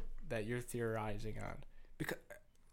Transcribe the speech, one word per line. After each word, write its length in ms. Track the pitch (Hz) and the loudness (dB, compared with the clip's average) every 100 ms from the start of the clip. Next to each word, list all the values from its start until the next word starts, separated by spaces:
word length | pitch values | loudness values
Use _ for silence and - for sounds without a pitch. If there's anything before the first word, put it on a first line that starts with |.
| - - - | 2 0 2
that 180 | 113 107 | 2 2
you're 140 | 123 | 0
theorizing 760 | 120 123 117 113 107 107 107 117 | 0 2 4 4 2 2 0 0
on. 180 | 98 - - - - - | -2 -4 -6 -10 -8 -2
Because 200 | - - - - - - - | -2 -2 -6 -16 -16 -20 -4